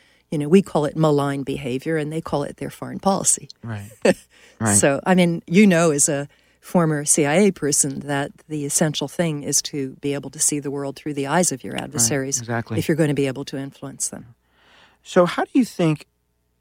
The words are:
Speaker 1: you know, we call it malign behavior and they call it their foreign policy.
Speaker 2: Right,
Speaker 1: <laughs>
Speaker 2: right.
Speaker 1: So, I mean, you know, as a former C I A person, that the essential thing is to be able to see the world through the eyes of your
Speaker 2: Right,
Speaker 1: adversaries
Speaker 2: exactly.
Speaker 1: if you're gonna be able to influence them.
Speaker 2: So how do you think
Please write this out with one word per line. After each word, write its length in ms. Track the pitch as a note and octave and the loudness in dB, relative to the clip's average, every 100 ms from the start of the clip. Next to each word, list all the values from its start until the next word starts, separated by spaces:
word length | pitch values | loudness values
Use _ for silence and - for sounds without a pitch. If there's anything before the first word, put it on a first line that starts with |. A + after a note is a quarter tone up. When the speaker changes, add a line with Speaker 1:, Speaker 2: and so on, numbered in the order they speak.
| _ _ _ | _ _ _
Speaker 1:
you 60 | D3+ | -4
know, 100 | D3 | 6
we 140 | F#3+ | 6
call 240 | - D#3+ D3 | 6 2 0
it 100 | D#3+ | 2
malign 480 | D#3 D3 C#3+ C#3 | 2 4 2 -2
behavior 540 | C#3 C#3 C#3 C3 E3 D#3+ | -4 -6 -4 -4 -2 -4
and 140 | D3 | -4
they 80 | D#3+ | -6
call 220 | - C#3+ | -4 -4
it 140 | C#3+ - | -4 -8
their 140 | - | -12
foreign 280 | - B2+ C3 | -10 -10 -4
policy. 500 | F#3+ G3 - - - - | 0 0 0 -2 -4 -16
Speaker 2:
Right, 300 | A#2 G#2+ G#2 - | -12 -12 -12 -2
Speaker 1:
<laughs> 640 | - - _ _ - - | 0 0 _ _ -18 -4
Speaker 2:
right. 180 | A2 G2+ | 0 4
Speaker 1:
So, 240 | D3 C#3 - | 4 2 2
I 100 | F#3 | 4
mean, 280 | F3 E3+ - | 4 0 2
you 200 | F3 G#3 | 6 6
know, 240 | E3 E3+ | 6 4
as 160 | C#3+ - | 2 0
a 200 | C#3+ C#3+ _ _ _ | -2 -6 _ _ _
former 440 | - F#3 D#3+ D3 D3 | -2 0 2 0 0
C 200 | - C#3+ | 2 4
I 100 | E3 | 4
A 160 | G#3 | 4
person, 480 | - D3 D3+ D3 C3+ C#3 | 2 0 0 -2 -4 -4
that 240 | C#3+ C#3+ - - | -4 -4 -10 -12
the 180 | D#3 C#3+ | -8 -4
essential 420 | - D#3+ C#3+ C#3+ | 0 0 -2 -6
thing 360 | - E3+ D3 | -2 -2 -4
is 180 | C#3+ C#3+ | -2 -2
to 340 | - D3 C3 - | -2 -6 -8 -6
be 140 | C#3+ C#3 | -6 -6
able 160 | C#3 | -8
to 80 | D#3 | -4
see 200 | - D3 | -2 -2
the 120 | C#3 | -4
world 240 | C#3+ C#3 C#3 | -6 -8 -8
through 180 | D3+ | -8
the 140 | C#3+ C3+ | -6 0
eyes 240 | E3+ F3+ | 0 0
of 120 | C3 | -2
your 100 | - | -8
Speaker 2:
Right, 100 | C3 | -10
Speaker 1:
adversaries 560 | C3 D3 - C#3+ C3+ C3 | -8 -2 0 0 -2 -6
Speaker 2:
exactly. 400 | A#2 A#2 - A2 | -4 -6 -4 -2
Speaker 1:
if 80 | - | 0
you're 100 | D3 | 2
gonna 160 | D3 | 2
be 140 | C#3+ C3+ | 0 -2
able 180 | B2+ C#3 | -4 -8
to 120 | C3+ | -10
influence 520 | C#3 - C#3 C3+ - | -10 -12 -14 -8 -8
them. 240 | - A#2+ _ _ _ _ _ _ _ | -10 -16 _ _ _ _ _ _ _
Speaker 2:
So 240 | - F#3 F3 | -2 2 2
how 160 | - | 0
do 80 | G4 | 0
you 120 | C#4+ A#3 | 2 2
think 420 | - D#3+ D3+ - _ _ _ _ _ | 2 0 0 -6 _ _ _ _ _